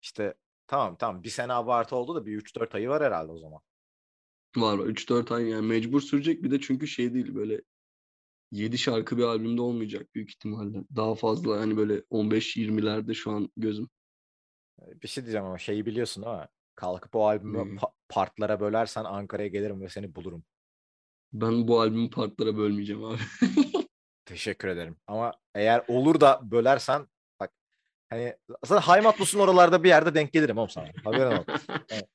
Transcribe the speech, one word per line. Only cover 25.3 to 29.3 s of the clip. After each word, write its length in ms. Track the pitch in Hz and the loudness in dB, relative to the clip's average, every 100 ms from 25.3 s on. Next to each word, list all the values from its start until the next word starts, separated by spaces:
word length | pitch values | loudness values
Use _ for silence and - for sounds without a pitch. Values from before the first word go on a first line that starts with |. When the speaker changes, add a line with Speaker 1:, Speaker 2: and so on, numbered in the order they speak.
| - _ 101 | -6 _ 0
Speaker 1:
eğer 280 | 107 117 - | 4 4 4
olur 320 | 120 139 160 | 2 4 8
da 200 | 143 131 | 8 8
bölersen 640 | 117 117 120 139 - 143 143 _ _ _ | 2 2 4 2 2 -2 -2 _ _ _
bak 120 | 98 _ _ _ _ _ _ | -12 _ _ _ _ _ _
hani 260 | 117 120 - _ 120 123 | -8 -8 -10 _ -16 2
zaten 160 | 202 | 2
Haymatlus'un 580 | 165 180 220 208 196 | 8 8 8 4 2